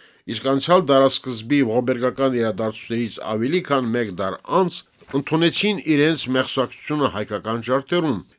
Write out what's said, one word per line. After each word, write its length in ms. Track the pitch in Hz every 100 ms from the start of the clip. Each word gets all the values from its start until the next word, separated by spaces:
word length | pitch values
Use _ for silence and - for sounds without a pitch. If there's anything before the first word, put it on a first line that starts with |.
| - _ -
իսկ 180 | 110 131
անցյալ 380 | 135 135 185
դարասկզբի 760 | 151 135 135 - - 117 113 143
ողբերգական 760 | 123 113 123 123 123 123 135 123
իրադարձություններից 800 | 113 98 110 110 - 117 117 -
ավելի 400 | 82 110 123 180
քան 300 | 175 143 120
մեկ 220 | 120 113
դար 220 | 90 95 92 -
անց 280 | 156 185 - - _ -
ընդունեցին 720 | 139 139 160 170 - 208 196
իրենց 440 | 151 151 151 160 -
մեղսակցությունը 800 | 127 120 - 123 - - 151 131
հայկական 540 | 98 104 104 107 113 113
ջարդերում, 540 | 131 131 175 160 107 -